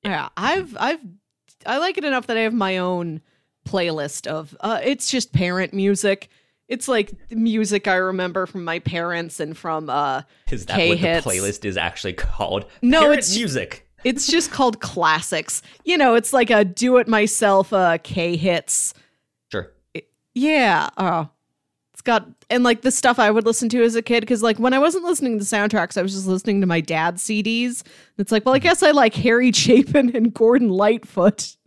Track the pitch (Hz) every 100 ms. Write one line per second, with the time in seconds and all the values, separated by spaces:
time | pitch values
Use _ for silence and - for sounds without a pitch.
0 | 208 165 135 - 226 370 349 226 247 320
1 | 226 180 _ _ _ _ - 262 349 381
2 | 294 262 - 226 220 226 190 185 180 180
3 | 170 156 _ _ _ _ - 196 170 156
4 | 147 - - 156 151 - 208 226 254 277
5 | - 262 - - 180 180 185 196 196 196
6 | 202 196 - _ _ _ _ 254 - 233
7 | 214 - - 226 226 220 208 202 202 185
8 | 185 185 180 175 185 190 170 170 - 170
9 | 170 170 170 - 156 160 170 156 156 135
10 | 143 131 - _ - 120 87 180 170 175
11 | 175 165 131 92 98 101 101 90 85 -
12 | 98 90 - - 87 98 - - 240 311
13 | 294 294 - 202 220 131 90 - _ _
14 | 247 240 - 330 - - 254 220 - 190
15 | 160 156 - 160 - - - - - 349
16 | 269 233 226 262 240 220 196 180 247 254
17 | 220 220 214 - 208 196 190 202 180 165
18 | - - 170 170 185 170 - - - -
19 | _ _ _ _ _ 104 87 _ _ -
20 | _ _ _ 247 294 311 233 165 151 -
21 | 185 165 151 _ _ _ _ _ _ -
22 | - 233 - _ _ 247 247 - 262 -
23 | 262 247 214 214 220 226 233 240 233 226
24 | 226 233 220 233 226 208 240 262 302 359
25 | 339 330 254 220 202 220 208 214 170 -
26 | 190 196 190 185 226 196 190 170 151 160
27 | 165 175 - 214 214 233 247 247 - -
28 | _ - 196 220 214 269 330 349 339 285
29 | 226 - 247 233 254 - - 254 269 294
30 | 254 240 226 - 226 240 233 185 208 226
31 | - - 185 - - -